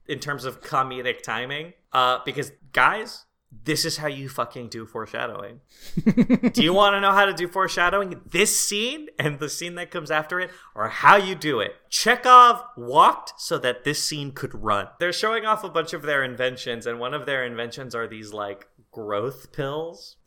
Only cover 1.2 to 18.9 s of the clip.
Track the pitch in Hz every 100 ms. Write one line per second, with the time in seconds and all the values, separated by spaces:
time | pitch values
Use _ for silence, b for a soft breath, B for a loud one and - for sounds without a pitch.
1.2 | - 113 127 143 165 - _ 131 127 127
2.2 | - 131 - - 139 - 139 214 220 -
3.2 | _ _ _ 107 156 147 165 151 151 139
4.2 | 135 - 120 131 113 113 110 117 110 117
5.2 | 123 101 101 123 _ B B B - 247
6.2 | - 254 247 - 160 190 202 196 196 196
7.2 | 196 165 175 190 185 - 175 196 190 170
8.2 | - 170 208 - - 208 233 302 302 -
9.2 | 147 143 147 - 175 175 175 180 151 156
10.2 | 151 180 180 B B 110 110 - 143 202
11.2 | 190 170 151 117 95 - - - 214 247
12.2 | 254 247 240 233 - - 120 147 208 -
13.2 | - - - 151 123 123 143 147 - 151
14.2 | 143 139 127 113 107 101 95 - 175 175
15.2 | 220 226 220 214 196 160 160 170 147 143
16.2 | 131 120 127 127 127 117 120 117 123 147
17.2 | 135 135 123 117 117 139 127 117 113 110
18.2 | 107 104 101 101 - _ _